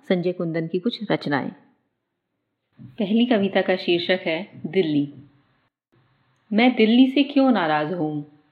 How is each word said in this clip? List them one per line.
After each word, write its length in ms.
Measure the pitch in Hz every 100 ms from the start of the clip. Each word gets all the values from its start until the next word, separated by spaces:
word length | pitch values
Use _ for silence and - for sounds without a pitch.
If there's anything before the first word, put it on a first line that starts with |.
| -
संजय 240 | 180 180
कुंदन 340 | 175 170 165 160
की 120 | 185
कुछ 340 | 233 - 208
रचनाएं। 400 | 156 - 143 - - _ _ _ _ _ _ _ _ _ _ _ -
पहली 440 | - - 190 226 240
कविता 360 | 220 196 196
का 140 | 185 185
शीर्षक 420 | - 170 175 185 180
है 220 | 160 202 139 156
दिल्ली। 480 | 185 160 147 143 139 - _ _ _ _ _ _ _ _ _ _ _ -
मैं 240 | 208 254 254
दिल्ली 300 | 220 240 262
से 160 | 285
क्यों 280 | 277 269 269
नाराज 420 | 208 160 151 151
हूँ? 500 | 180 151 151 147 _ _